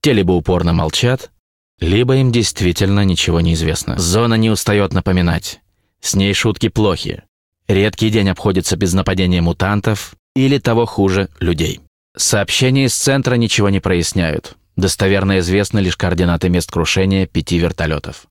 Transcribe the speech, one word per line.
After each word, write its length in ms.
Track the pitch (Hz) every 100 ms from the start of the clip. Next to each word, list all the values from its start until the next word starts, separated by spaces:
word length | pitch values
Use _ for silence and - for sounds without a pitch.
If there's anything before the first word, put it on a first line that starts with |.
Те 120 | 147
либо 200 | 113 90
упорно 400 | 90 82 90 85
молчат, 580 | 85 78 - 120 131 - _ _ _ _ _
либо 380 | 87 101 123 131
им 140 | 131
действительно 720 | 120 104 - 90 82 98 101 98
ничего 360 | 87 - 82
не 120 | 87
известно. 440 | 80 82 - - -
Зона 380 | 85 101 117 113
не 160 | 110
устает 420 | 107 - 101 98
напоминать. 680 | 95 95 90 87 82 - - _ _ _ _
С 140 | -
ней 200 | 98 98
шутки 340 | 95 113 98 110
плохи. 540 | - 107 85 - - _ _ _ _ -
Редкий 440 | 95 107 - 110
день 180 | 110 98
обходится 460 | 90 104 92 - 85
без 180 | 95
нападения 480 | 95 95 95 92 90
мутантов 760 | 85 85 95 104 113 107 - - _ -
или, 240 | 131 139
того 260 | - 117 117
хуже, 440 | - 98 95 95 -
людей. 420 | 85 82 82 - _ _ _ -
Сообщения 680 | - 107 98 - 131 135 135
из 100 | -
центра 400 | - 135 127 123
ничего 340 | 113 - 101
не 100 | 98
проясняют. 760 | 95 87 85 95 82 76 - - _ -
Достоверно 640 | 92 - 95 98 98 95
известны 400 | 87 95 101 107
лишь 180 | 92 -
координаты 520 | 87 87 87 85 90
мест 200 | 90 -
крушения 560 | 85 80 - 95 98 92
пяти 320 | 85 - 87
вертолетов. 680 | 82 - 80 76 - - _